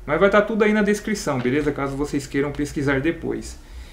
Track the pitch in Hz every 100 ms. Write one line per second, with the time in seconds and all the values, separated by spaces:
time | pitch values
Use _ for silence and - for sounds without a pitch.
0 | - 156 196 208 208 220 214 214 202 208
1 | - 196 - 135 120 143 147 143 139 135
2 | 147 151 - 139 147 139 143 - 139 135
3 | 151 165 117 113 113 - - - -